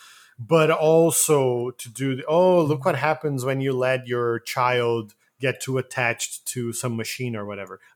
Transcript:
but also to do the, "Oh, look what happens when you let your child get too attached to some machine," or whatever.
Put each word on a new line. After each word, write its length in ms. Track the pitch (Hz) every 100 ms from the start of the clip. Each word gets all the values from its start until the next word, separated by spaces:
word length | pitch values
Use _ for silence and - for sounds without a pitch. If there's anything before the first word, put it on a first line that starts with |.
| - - - -
but 320 | 113 165 156
also 1000 | 160 156 160 165 156 - 147 131 120 123
to 180 | - 120
do 260 | 110 135 131
the, 80 | 151
"Oh, 340 | 165 185 180
look 220 | 151 147
what 120 | 180 143
happens 480 | 151 156 156 135 127
when 140 | 135
you 100 | 135
let 340 | 127 127 131 117
your 340 | 120 120 117
child 720 | - - 123 123 120 117 104 _ _ _
get 200 | 135 -
too 180 | - 131
attached 680 | 127 - 117 117 - - -
to 240 | 127 117
some 240 | 110 123 113
machine," 380 | 110 - 123 113
or 80 | 104
whatever. 340 | 101 95 95 _